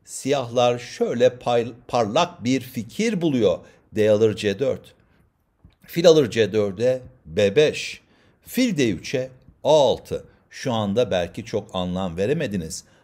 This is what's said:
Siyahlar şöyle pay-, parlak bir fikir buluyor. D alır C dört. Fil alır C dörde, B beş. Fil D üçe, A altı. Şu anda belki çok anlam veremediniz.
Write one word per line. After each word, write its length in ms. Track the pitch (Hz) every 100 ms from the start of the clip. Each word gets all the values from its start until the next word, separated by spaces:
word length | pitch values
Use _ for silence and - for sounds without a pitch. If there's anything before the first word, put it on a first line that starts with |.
| -
Siyahlar 760 | - 127 139 117 123 123 120
şöyle 600 | - - 233 120 123 123
pay-, 340 | 123 120 117 120 -
parlak 560 | 123 107 131 175 -
bir 180 | 110 131
fikir 600 | 131 117 110 - 226 202
buluyor. 380 | 165 127 101 82 - _ _ 104
D 160 | 107
alır 240 | 107 110 104
C 240 | 104 98
dört. 340 | 131 101 - _ _ _ _ _ _ _ - _ -
Fil 220 | 170 170
alır 220 | 156 120
C 240 | 110 104
dörde, 480 | 107 101 95 123 131 - _ 78
B 300 | 82 101 101
beş. 460 | 151 - - - _ _ _ _
Fil 360 | - - 254 156
D 120 | 120
üçe, 400 | 82 - 131 131 - - _
A 260 | 131 156 127
altı. 340 | 87 - 71 - _ _
Şu 240 | - 135
anda 380 | 113 104 104 113
belki 340 | 92 87 - 110
çok 240 | 107 -
anlam 440 | 92 90 90 95 82
veremediniz. 640 | 104 156 131 98 78 - - _